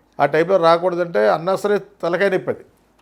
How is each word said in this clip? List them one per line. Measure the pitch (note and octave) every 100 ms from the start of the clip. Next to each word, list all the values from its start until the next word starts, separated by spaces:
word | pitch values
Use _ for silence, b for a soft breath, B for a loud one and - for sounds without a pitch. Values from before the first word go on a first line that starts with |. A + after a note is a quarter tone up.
| _ -
ఆ | C#3+
టైప్లో | D#3 E3+ F#3+
రాకూడదంటే | E3 E3+ F#3 F3 F3 G3+ G#3+
అన్నా | E3 E3+ F#3+
సరే | G3+ G3+ G3 _
తలకాయ | E3+ F3 G3
నొప్పి | F#3 C3+
అది. | A2 - _ _ _